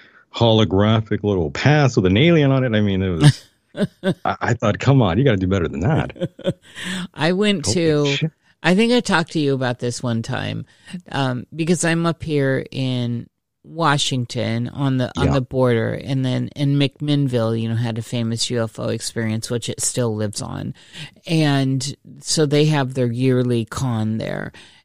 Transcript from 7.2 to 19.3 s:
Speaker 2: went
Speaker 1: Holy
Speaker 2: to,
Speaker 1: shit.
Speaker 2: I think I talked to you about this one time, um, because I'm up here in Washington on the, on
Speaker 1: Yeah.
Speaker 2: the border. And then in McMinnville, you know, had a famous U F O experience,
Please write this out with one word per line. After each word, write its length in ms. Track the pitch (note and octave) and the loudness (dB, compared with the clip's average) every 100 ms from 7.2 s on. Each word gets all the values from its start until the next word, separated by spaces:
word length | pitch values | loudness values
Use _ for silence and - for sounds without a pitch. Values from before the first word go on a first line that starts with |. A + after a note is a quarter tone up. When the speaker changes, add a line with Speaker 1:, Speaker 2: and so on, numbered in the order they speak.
| D#3 | -2
Speaker 2:
went 340 | F3+ G#3 G3 G2 | 2 2 0 0
Speaker 1:
Holy 80 | C#3 | 0
Speaker 2:
to, 300 | E3 D3 C#3+ C#3 | 2 2 2 0
Speaker 1:
shit. 160 | D#3+ - _ _ | -2 -6 _ _
Speaker 2:
I 100 | D#3+ | 2
think 200 | F#3 A#3 | 4 4
I 60 | B3 | 2
talked 320 | - F3+ E3+ | 2 0 0
to 60 | E3 | -2
you 140 | C#3+ | 0
about 240 | C3+ B2+ A#2+ | 0 -2 -2
this 240 | B2 B2 | -4 -4
one 220 | B2 A2+ | -4 -4
time, 420 | A2+ A2 G#2 A2 A2+ _ - F3+ - | -4 -6 -6 -6 -10 _ -16 -16 -8
um, 340 | - C3+ B2 - D#3 | -4 -4 -4 -8 -6
because 300 | E3 F3 E3+ | -2 0 0
I'm 220 | E3 E3+ | 0 0
up 160 | D#3+ | -2
here 420 | E3 D3 C3+ C3 - | -2 0 0 0 -4
in 580 | - C3 B2+ A#2+ A#2+ - _ _ _ | -6 -4 -2 -2 -4 -8 _ _ _
Washington 1040 | - D#3 D#3+ D3 - C3 A#2+ B2 G#2+ A#2 A#2+ | -14 -2 0 0 0 -2 -4 -4 -4 -2 -4
on 280 | - C#3 C3 | -2 -2 0
the, 140 | B2 - | -2 -2
on 100 | C#3 | 0
Speaker 1:
Yeah. 60 | |
Speaker 2:
the 80 | C#3 | 0
border. 520 | B2+ C3 B2+ A2+ A2+ A2+ | -2 0 2 2 0 -4
And 220 | - C#3 C3 | -4 -2 0
then 220 | B2+ B2 - | -2 -4 -2
in 220 | C#3+ C#3+ | 0 2
McMinnville, 840 | C#3 - D3 D3 C#3 B2 A2+ A2+ | 0 -2 -2 0 2 0 0 0
you 100 | A2+ | -2
know, 60 | A2+ | -2
had 220 | A#2+ A#2 | -2 -4
a 40 | |
famous 480 | A2+ B2 A2+ A2+ - | -6 -4 -2 -2 -2
U 140 | B2 | -2
F 160 | A2+ - | -4 -4
O 100 | A#2 | -6
experience, 600 | A2+ - - A2 | -6 -6 -6 -4